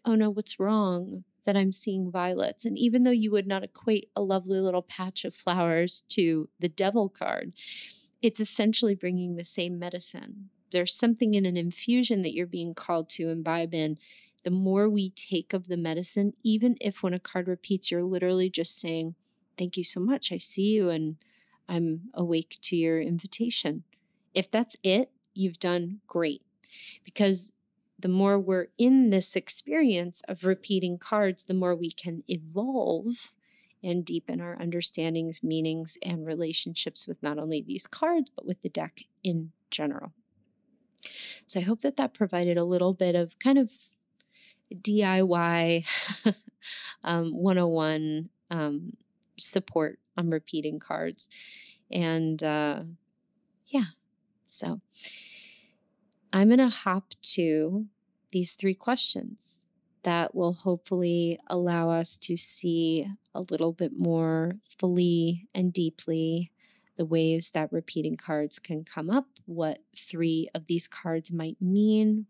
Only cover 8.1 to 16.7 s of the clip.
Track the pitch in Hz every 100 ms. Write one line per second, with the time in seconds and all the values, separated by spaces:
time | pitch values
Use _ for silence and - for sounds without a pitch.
8.1 | _ 233 220 214 - 214 214 226 196 180
9.1 | 180 180 175 175 - 175 175 175 180 -
10.1 | 175 - 208 196 _ _ 180 180 - 233
11.1 | 226 226 208 185 175 170 - - 240 240
12.1 | 208 175 - 175 175 170 165 - 170 160
13.1 | - 165 165 160 170 165 170 156 151 -
14.1 | - - _ - 185 190 196 208 208 190
15.1 | - - 175 - 190 180 175 165 160 180
16.1 | - 202 - 226 214 247